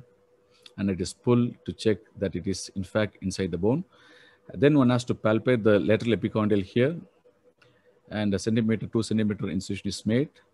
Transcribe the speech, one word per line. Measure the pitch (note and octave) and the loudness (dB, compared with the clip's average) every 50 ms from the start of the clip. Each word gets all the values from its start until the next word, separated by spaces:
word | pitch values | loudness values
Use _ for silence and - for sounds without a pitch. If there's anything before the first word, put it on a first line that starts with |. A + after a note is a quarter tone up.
| B2+ _ _ _ _ _ _ _ _ _ _ _ _ - _ - | -16 _ _ _ _ _ _ _ _ _ _ _ _ -20 _ -6
and | G2+ G2+ | -4 -4
it | F#2+ E2+ | -2 -2
is | F#2 - - | -4 -8 -8
pulled | - _ B2+ A#2+ A#2+ A#2+ A#2+ - - _ | -6 _ 2 2 2 2 0 -4 -8 _
to | - F2 | -12 -10
check | - - A2 G#2 - - _ _ - | -2 0 0 0 0 -4 _ _ -6
that | G2 F#2+ - | -6 -4 -4
it | F2+ E2 | -4 -4
is | G2+ F#2+ - - - - | -4 -6 -6 -8 -10 -8
in | G2 F#2+ | -10 -10
fact | - - G#2+ G#2+ G2+ - _ | -4 -2 -2 -2 -2 -6 _
inside | - F#2+ F2 - F#2+ F2+ | -8 -6 -4 -4 -4 -4
the | E2+ E2 | -4 -2
bone. | F2+ G#2+ B2+ E3 F#3 - _ _ - - - - - - _ _ _ - - | 0 0 0 0 -4 -8 _ _ -20 -20 -20 -20 -20 -20 _ _ _ -16 -4
Then | F#2 B2+ D3 D3+ C#3+ | 2 4 4 6 6
one | C3 A#2+ | 4 4
has | B2 B2 - | 2 2 0
to | - G#2+ | -2 -6
palpate | - - A2 G#2+ A2 - C3 B2+ A2+ G2+ | -2 0 0 0 2 2 2 0 4 4
the | A2 G#2 G2 | 4 4 4
lateral | D2 F#2 G#2+ G#2 A2 A#2 A2 F2+ | 4 4 2 2 2 0 0 0
epicondyl | A2+ G#2 - A2 G#2+ G#2 G#2+ G2+ | 0 -2 0 0 2 2 2 0
here, | F#2 - - A#2+ B2 C#3+ F3 D#3+ - - _ _ _ _ _ _ _ _ _ _ _ _ _ _ _ _ _ _ _ - | 0 0 0 2 2 2 0 -6 -12 -18 _ _ _ _ _ _ _ _ _ _ _ _ _ _ _ _ _ _ _ -8
and | F2 G#2+ G#2+ G#2 G2 | -4 -2 0 0 0
a | F#2 | 0
centimeter, | - A#2 A2 A#2+ A2+ A2 A2+ G2+ - F#2 | 0 0 0 0 2 2 0 -2 -4 -2
two | - A#2 | -2 -2
centimeter | A2 - A2+ A2 A2 G#2 G#2+ G2 - F#2+ | -2 0 0 0 0 0 -2 -4 -4 -4
incision | D#2 F#2+ - - G2+ F#2+ - G2 | -4 -4 -4 -4 -8 -6 -6 -8
is | F#2 - - | -8 -4 -2
made. | G#2 A2 B2 D3 - - _ _ _ | 0 0 0 0 -2 -8 _ _ _